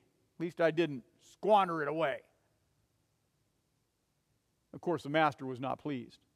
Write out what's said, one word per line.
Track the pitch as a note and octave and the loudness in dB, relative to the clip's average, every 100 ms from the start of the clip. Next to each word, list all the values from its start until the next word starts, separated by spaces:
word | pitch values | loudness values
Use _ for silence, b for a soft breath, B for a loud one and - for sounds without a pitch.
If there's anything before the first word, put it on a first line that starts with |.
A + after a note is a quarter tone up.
| _ _ _ - | _ _ _ -8
At | |
least | E3+ D#3+ | -8 0
I | E3 | 2
didn't | D#3 E3 C3+ - _ - | 2 0 -2 -12 _ -20
squander | - F#3 G#3+ F#3 E3 | -6 4 4 4 0
it | C#3+ | -2
away." | D#3 D3+ A#2+ - _ _ _ _ _ _ _ _ _ _ _ _ _ _ _ _ _ _ _ _ _ _ _ _ | 0 -2 -2 -10 _ _ _ _ _ _ _ _ _ _ _ _ _ _ _ _ _ _ _ _ _ _ _ _
Of | C#3+ | -8
course, | - D#3+ | -4 -4
the | C#3+ | 0
master | D#3 D#3 - C3+ | 2 2 2 -8
was | B2 | -8
not | C3 B2+ | -6 -6
pleased. | D3+ C3 A2 - _ | -6 -8 -10 -18 _